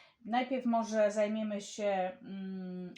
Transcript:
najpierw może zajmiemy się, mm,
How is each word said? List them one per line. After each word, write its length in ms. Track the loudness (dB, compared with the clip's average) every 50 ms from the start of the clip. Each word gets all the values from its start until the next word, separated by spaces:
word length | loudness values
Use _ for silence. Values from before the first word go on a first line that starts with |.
| -20 -20 _ _ -6
najpierw 400 | -2 0 0 0 0 -2 0 2
może 460 | 2 2 2 2 2 4 4 4 4
zajmiemy 500 | 4 4 2 2 2 0 -2 -2 -4 -4
się, 500 | -6 -8 -6 -2 0 2 2 2 2 0 -2 -6
mm, 720 | -10 -10 -8 -8 -6 -6 -6 -6 -6 -6 -6 -6 -8 -10 -8